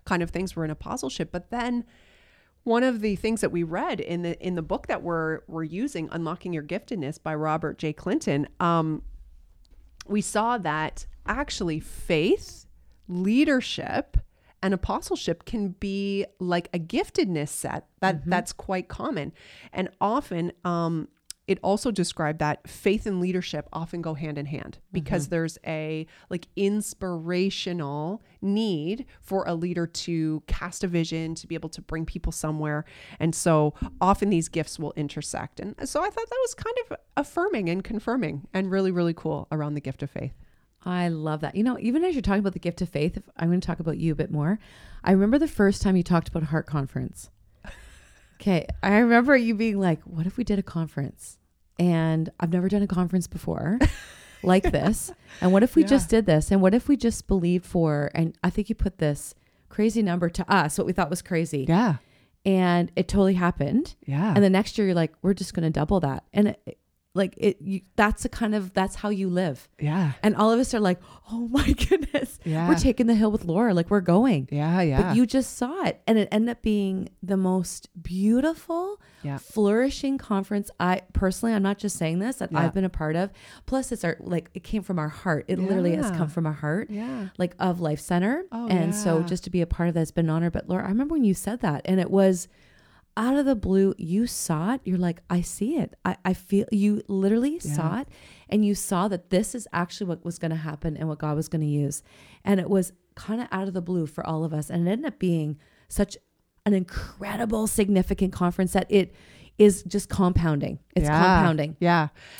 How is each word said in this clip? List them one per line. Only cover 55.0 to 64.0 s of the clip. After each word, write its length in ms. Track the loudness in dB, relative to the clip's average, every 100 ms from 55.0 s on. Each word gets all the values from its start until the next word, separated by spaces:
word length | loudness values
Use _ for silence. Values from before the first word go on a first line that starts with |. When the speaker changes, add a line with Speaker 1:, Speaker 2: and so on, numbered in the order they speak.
| -4 -14 -20 0
Speaker 2:
And 120 | 4
what 80 | 6
if 140 | 6 6
we 80 |
Speaker 1:
Yeah. 60 | 6
Speaker 2:
just 200 | 4 4
did 160 | 2 6
this? 240 | 4 4
And 100 | 6
what 140 | 6
if 140 | 4 4
we 100 | 2
just 300 | 0 -2 0
believed 400 | 0 2 0 0
for, 420 | 0 2 2 -2 0
and 200 | -2 0
I 60 | -2
think 180 | 0 -2
you 60 |
put 240 | -2 -2 0
this 380 | 0 -2 -6 -18 _ _ _
crazy 320 | 0 0 2
number 260 | 2 2 0
to 220 | -2 2
us, 280 | 2 2 0
what 80 | -2
we 60 |
thought 180 | 0 -2
was 100 | -2
crazy. 460 | -2 -2 -2 -2 2
Speaker 1:
Yeah. 280 | 4 4 0 -4 _ _ _
Speaker 2:
And 480 | 0 4 4 4 2 0
it 120 | 0
totally 280 | 4 4 4
happened. 580 | 2 0 0 0 0 -6